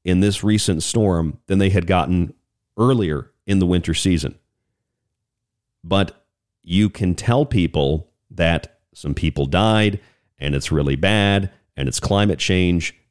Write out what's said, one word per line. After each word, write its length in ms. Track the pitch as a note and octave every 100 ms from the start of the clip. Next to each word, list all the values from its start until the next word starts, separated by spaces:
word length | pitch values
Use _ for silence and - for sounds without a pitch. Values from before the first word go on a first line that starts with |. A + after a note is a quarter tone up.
| F2+
in 160 | F2+
this 200 | G2+ G2
recent 420 | G#2 G#2+ - E2
storm 560 | - A#2 G#2 F2 D#2+ C#2+ -
than 120 | G2
they 100 | G2
had 160 | F#2+ E2+
gotten 480 | F#2 D2+ F2+ E2+ - _ _ _ -
earlier 500 | A#2 B2+ F#2 D2 - _ -
in 100 | G2+
the 80 | F2+
winter 300 | F2 D#2+ E2
season. 400 | F#2+ F2 C2 - _ _ _ _ _ _ _ _ _ _ _ _ _ _
But 400 | E2 F#2+ G2 - _ _ _ _
you 280 | - F2+ G#2
can 260 | - F#2 E2+
tell 280 | - A#2+
people 680 | C#3+ - E2 D#2+ C#2 D#2+ - _ _
that 500 | F2 E2+ E2 - _ _
some 220 | - D2 C#2+
people 320 | E2 D2+ C#2
died 520 | E2+ A2 A2 G#2+ G2 _ _ _ -
and 160 | C#2
it's 180 | C#2 -
really 240 | D#2 C#2+ C#2
bad 560 | F2+ G#2+ G2+ G2+ F#2+ _ _ -
and 120 | C2+
it's 120 | -
climate 380 | - G2+ G#2 D2
change, 580 | - F#2 F2+ F2 E2 - _